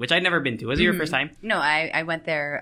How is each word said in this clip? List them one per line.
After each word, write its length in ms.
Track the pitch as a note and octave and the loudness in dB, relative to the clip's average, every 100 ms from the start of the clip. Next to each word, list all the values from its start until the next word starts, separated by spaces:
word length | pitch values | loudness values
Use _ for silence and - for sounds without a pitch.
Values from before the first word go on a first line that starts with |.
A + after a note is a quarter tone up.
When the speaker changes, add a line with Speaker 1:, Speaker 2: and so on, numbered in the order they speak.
Speaker 1:
which 100 | B2 | 0
I'd 140 | E3 F3+ | 2 2
never 140 | E3+ | 0
been 180 | C3+ A2 | 0 -4
to. 80 | A#2 | -2
Was 140 | C#3+ | 2
it 20 | |
your 80 | - | 2
Speaker 2:
Mm-hmm. 60 | F3+ D#3 | 2 0
Speaker 1:
first 60 | |
time? 180 | C3 D3+ - | 0 -2 -8
Speaker 2:
No, 180 | G#3+ G3 | -4 0
I, 260 | D3 D3+ D#3+ | 2 2 0
I 80 | D#3 | -2
went 220 | E3 E3 E3 | -2 -4 -2
there, 320 | D#3 C#3+ C#3+ | -4 -2 -4